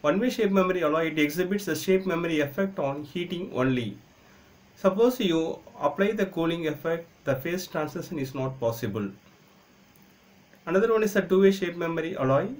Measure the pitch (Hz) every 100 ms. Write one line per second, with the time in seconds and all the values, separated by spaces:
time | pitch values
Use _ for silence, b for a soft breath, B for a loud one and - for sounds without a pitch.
0 | 147 185 247 240 202 196 185 180 156 160
1 | 160 156 147 160 180 202 196 151 - 190
2 | 190 170 170 156 139 - 190 185 139 147
3 | 151 180 175 175 190 - 131 123 107 -
4 | _ _ b b b b _ - 196 190
5 | 240 247 196 160 160 - - - 143 -
6 | 202 214 190 170 165 170 156 147 165 165
7 | - _ - 131 170 180 - 165 151 170
8 | - 160 135 135 131 131 117 117 113 104
9 | 98 - _ _ _ _ _ _ _ _
10 | _ _ _ _ _ - 170 185 226 220
11 | 214 196 170 190 196 196 175 170 165 165
12 | 160 - 135 139 202